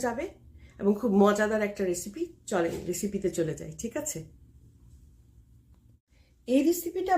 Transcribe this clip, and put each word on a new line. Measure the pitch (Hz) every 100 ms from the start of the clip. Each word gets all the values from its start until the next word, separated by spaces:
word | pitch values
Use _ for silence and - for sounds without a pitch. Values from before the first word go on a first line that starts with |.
| 240
যাবে | 226 359 - - - - -
এবং | 202 208
খুব | 247 196
মজাদার | 202 208 214 220 202
একটা | 208 185
রেসিপি। | 175 - 320 349 - -
চলেন | 190 170 165 160
রেসিপিতে | 180 202 202 185 175
চলে | 156 143
যাই, | 160 156
ঠিক | 226 302
আছে? | 294 160 160 - - - - _ - - - - - - _ - _ - _ _ _ _ _ _ -
এই | 262 302
রেসিপিটা | 349 349 370 370